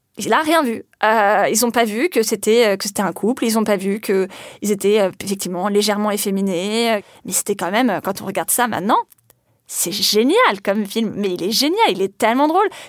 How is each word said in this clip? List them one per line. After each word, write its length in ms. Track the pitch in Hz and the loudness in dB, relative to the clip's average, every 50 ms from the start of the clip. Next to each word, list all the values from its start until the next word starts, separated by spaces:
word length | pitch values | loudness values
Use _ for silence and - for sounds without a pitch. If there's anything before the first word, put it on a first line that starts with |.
| _ _ _ - | _ _ _ -8
Il 160 | 208 - 220 | -2 0 0
a 80 | 269 | 2
rien 200 | 311 311 330 330 | 2 2 2 2
vu. 220 | 302 240 226 - - _ _ - - | 2 0 -2 -4 -8 _ _ 0 2
Euh, 420 | 214 220 233 208 202 214 190 202 143 | 2 4 4 4 4 4 4 4 2
ils 160 | - 220 247 | 2 2 0
ont 60 | 233 | 0
pas 140 | 220 247 233 | 2 2 0
vu 240 | 220 208 220 269 359 | 0 0 0 -2 0
que 120 | - 247 | 0 0
c'était, 460 | 220 220 233 196 - 214 220 240 240 214 | 0 0 -2 -2 0 2 4 4 4 4
euh, 80 | 196 | 2
que 100 | 196 - | 0 -4
c'était 160 | 202 196 - | -6 -4 -2
un 120 | 202 180 175 | -2 -2 -2
couple. 320 | - - 208 262 - - | -2 -2 -2 -2 0 0
Ils 120 | 233 220 226 | 0 0 0
ont 60 | 214 | 0
pas 140 | 214 208 190 | 0 0 0
vu 240 | 190 196 196 220 | 0 -2 -4 -4
que 260 | - - 202 196 190 190 - - - - - - | -2 0 0 0 0 -2 -6 -12 -20 -20 -14 -8
ils 100 | - 202 | -4 -2
étaient, 280 | 208 202 190 196 208 220 | -2 0 2 2 2 4
euh, 120 | 196 185 170 - - | 2 0 -2 -4 -8
effectivement 460 | 190 202 196 - 180 185 175 180 208 | -6 -6 -6 -6 -6 -4 -4 -2 0
légèrement 420 | 202 202 208 214 208 202 208 214 | 2 2 2 2 0 0 0 -2
efféminés. 880 | 202 208 - 214 196 196 196 196 185 165 185 208 214 226 233 233 226 208 196 - - - - | -2 -2 -2 -2 -2 0 0 0 -2 -2 -2 -2 -2 0 0 0 0 -2 -4 -8 -18 -18 -10
Mais 80 | - | -6
c'était 240 | 185 - - - 202 | -6 -4 -2 -4 -4
quand 160 | 208 190 170 | -4 -4 -2
même, 180 | 185 226 262 240 | 0 0 0 0
euh, 120 | 190 156 | 0 -2
quand 200 | - - 202 - | -4 -4 -6 -6
on 40 | - | -6
regarde 260 | 196 196 196 165 - | -8 -6 -4 -4 -2
ça 160 | - - 240 233 | 0 0 0 0
maintenant, 320 | 202 - 175 202 277 415 453 _ _ _ _ _ _ _ _ _ _ _ _ - | -2 -2 -2 0 0 0 -2 _ _ _ _ _ _ _ _ _ _ _ _ -12
c'est 260 | - - - 175 165 | -8 -6 -6 -4 -4
génial 680 | - - - 196 208 226 262 339 466 508 427 214 180 | -2 -2 0 2 2 2 4 4 4 4 2 2 0
comme 240 | - - 196 214 208 | -2 -2 -2 -2 -2
film. 280 | - - 220 233 202 - | -4 -2 -2 -2 -2 -2
Mais 140 | - 202 196 | -4 -4 -4
il 120 | 180 170 | -4 -4
est 100 | 165 196 | -4 -2
génial, 400 | 226 185 247 302 349 427 453 403 | -2 0 0 0 2 2 2 2
il 100 | 190 190 | 2 0
est 160 | 190 196 - - | -2 -4 -2 0
tellement 320 | - 220 226 262 285 311 | 0 2 2 2 2 2
drôle. 180 | 320 370 427 381 - - - | 2 2 0 0 -2 -8 -16